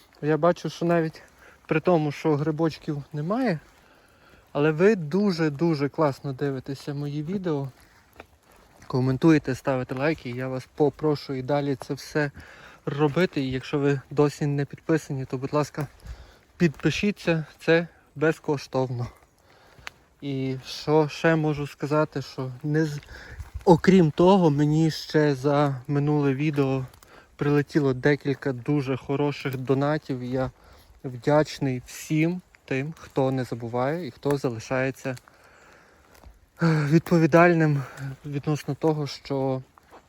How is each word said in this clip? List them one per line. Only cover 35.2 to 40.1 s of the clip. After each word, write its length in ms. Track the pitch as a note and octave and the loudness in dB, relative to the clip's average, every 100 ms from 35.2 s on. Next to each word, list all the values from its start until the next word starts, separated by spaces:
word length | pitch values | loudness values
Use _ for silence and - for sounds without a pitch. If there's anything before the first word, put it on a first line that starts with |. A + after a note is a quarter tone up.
| - _ - - - - _ _ _ - - - _ - | -16 _ -20 -20 -20 -20 _ _ _ -20 -20 -20 _ -2
е, 220 | E3 D#3 C#3+ | 0 2 4
відповідальним 920 | D#3+ - E3+ D#3+ E3 F3 E3 D#3 C#3+ B2+ - C3+ C3 D3 | 2 4 2 6 6 6 6 4 2 -4 -12 -12 -12 -8
відносно 500 | C#3+ D#3 D3 - C3+ | -6 -2 -4 -4 -2
того, 320 | D#3+ D3+ C#3 | 0 0 -4
що... 540 | - - C#3 C3+ C3 - _ _ - _ | -10 -6 -2 -2 -4 -8 _ _ -20 _